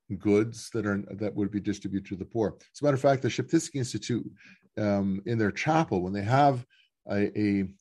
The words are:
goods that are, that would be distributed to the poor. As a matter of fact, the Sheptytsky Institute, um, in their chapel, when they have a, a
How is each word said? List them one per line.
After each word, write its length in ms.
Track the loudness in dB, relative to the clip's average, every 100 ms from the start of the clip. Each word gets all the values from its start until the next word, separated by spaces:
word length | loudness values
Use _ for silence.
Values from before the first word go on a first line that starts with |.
| -12 -4
goods 500 | 4 4 4 -4 -8 -4
that 100 | -2
are, 180 | -2 -4
that 200 | -6 -4
would 160 | -2 -2
be 100 | -2
distributed 480 | -4 -4 -4 -6 -6
to 60 | -10
the 100 | -6
poor. 300 | -2 -2 -2
As 200 | _ -2
a 60 | 0
matter 80 |
of 80 | 4
fact, 220 | 4 4
the 40 | 0
Sheptytsky 500 | -2 0 0 0 -6
Institute, 460 | -6 -6 -4 -4 -4 -14 -20 -20 _ -4
um, 420 | 0 0 0 -2 -2
in 140 | 0
their 120 | 0
chapel, 520 | 0 0 2 2 0
when 100 | -2
they 80 | -4
have 420 | 2 4 4 2 -6 _ _ _ -4
a, 260 | 0 0 2
a 300 | 2 2 0 -8